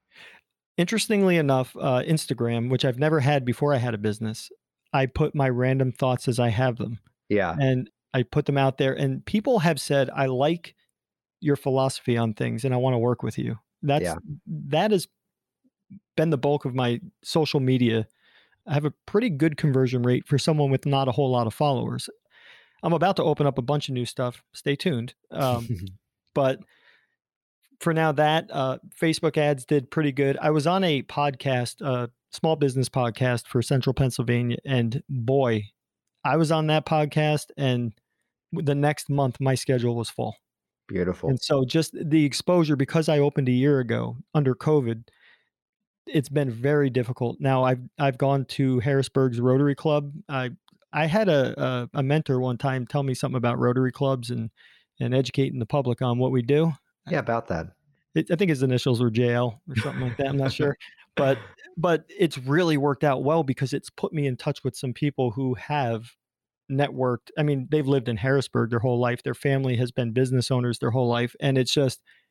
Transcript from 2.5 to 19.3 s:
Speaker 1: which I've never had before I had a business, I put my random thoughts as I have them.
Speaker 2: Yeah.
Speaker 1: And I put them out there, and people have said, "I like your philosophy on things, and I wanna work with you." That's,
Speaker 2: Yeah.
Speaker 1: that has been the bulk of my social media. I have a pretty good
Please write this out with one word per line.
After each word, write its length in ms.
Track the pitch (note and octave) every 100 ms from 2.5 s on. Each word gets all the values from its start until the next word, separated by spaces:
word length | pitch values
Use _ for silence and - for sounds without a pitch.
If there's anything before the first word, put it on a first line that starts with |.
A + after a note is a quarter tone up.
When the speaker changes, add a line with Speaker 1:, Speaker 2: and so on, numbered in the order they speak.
| A#2 A#2+
Speaker 1:
which 140 | C3
I've 140 | C3+ B2
never 200 | D3+ D#3
had 260 | C3 D3 B2
before 280 | A#2+ D3
I 40 | C3+
had 160 | B2
a 40 | A2
business, 520 | G#2+ G#2 A2 A2 - - _ _ _
I 140 | C#3+ C3
put 300 | - D3+ D3+
my 120 | C3+
random 440 | B2 B2+ C3+ B2+
thoughts 360 | - C3 B2 -
as 120 | A#2
I 100 | A#2+
have 280 | G#2+ C3 A#2
them. 220 | A2+ A#2 - _ _
Speaker 2:
Yeah. 260 | G#2 F2+ -
Speaker 1:
And 300 | C3+ B2+ - _ _
I 100 | C3+
put 220 | A#2+ D3+ D3
them 120 | C#3+
out 200 | C3+ -
there, 160 | C3+
and 300 | - C#3 C3+ -
people 340 | G#3+ A#3+ A#3
have 200 | D#3+ C#3+
said, 300 | - C#3 C3
"I 120 | - C3+
like 500 | B2+ D3 E3+ - _ _ _ _ _ _ _
your 160 | C#3+ C#3+
philosophy 640 | C#3 C3 C3+ - - A#2
on 160 | A2+
things, 320 | G#2+ B2 A2+ C3
and 80 |
I 40 | B2+
wanna 220 | C3 B2
work 220 | A#2+ B2
with 140 | B2 A#2+
you." 220 | A#2 A#2+ - _
That's, 200 | D3 D3
Speaker 2:
Yeah. 120 | F3 D#3+ - C#3+ -
Speaker 1:
that 440 | D#3 D3 D3 G#3+
has 160 | G3+ - _ _ _ _ _ _ _ _ - _ -
been 140 | D#3+
the 60 | C#3+
bulk 280 | C#3+ D3 C3+
of 80 |
my 280 | B2+ B2 A#2+ - -
social 360 | - E3 D3+ D3+
media. 480 | C3 C3 B2 A2+ G#2+ _ _ _ _ _ -
I 80 |
have 120 | D3 D3
a 80 | - -
pretty 240 | G#3
good 280 | A#3+